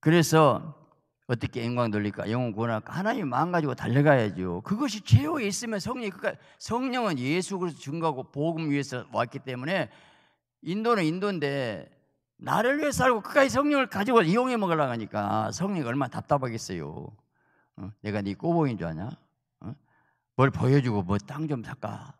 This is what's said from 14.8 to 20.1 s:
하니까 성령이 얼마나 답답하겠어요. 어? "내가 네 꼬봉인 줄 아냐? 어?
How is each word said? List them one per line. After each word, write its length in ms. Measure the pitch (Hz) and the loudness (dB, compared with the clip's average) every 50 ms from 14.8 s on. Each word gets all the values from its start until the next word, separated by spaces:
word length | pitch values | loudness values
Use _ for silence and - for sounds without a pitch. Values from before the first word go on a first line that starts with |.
| 147 131 120 | 2 0 0
하니까 580 | 117 110 101 - 107 101 101 104 110 110 104 | -4 -6 -4 -2 -2 0 2 0 0 0 -2
성령이 340 | - 135 170 196 202 175 143 | -2 -2 -2 -2 -2 -2 -2
얼마나 220 | 117 117 139 156 147 | -2 0 -2 -2 -2
답답하겠어요. 960 | - - - _ 147 143 131 123 113 113 - - 98 85 76 71 78 - - - 110 - _ _ _ _ _ _ _ _ _ _ _ | -4 -8 0 _ 0 0 2 -2 -6 -6 -8 -6 -6 -6 -6 -8 -8 -10 -12 -14 -16 -18 _ _ _ _ _ _ _ _ _ _ _
어? 140 | - 98 98 107 _ | -14 -14 -14 -14 _
"내가 220 | - 107 101 107 101 | -8 -6 -4 -4 -4
네 120 | 98 98 | -4 -6
꼬봉인 440 | - - 165 170 170 160 139 120 95 | -4 -2 0 2 2 2 0 -2 -4
줄 80 | 87 | -6
아냐? 240 | 85 80 78 90 123 156 - _ _ _ _ _ _ _ _ | -6 -6 -6 -8 -10 -12 -14 _ _ _ _ _ _ _ _
어? 140 | - - - _ _ _ _ _ _ _ | -16 -16 -16 _ _ _ _ _ _ _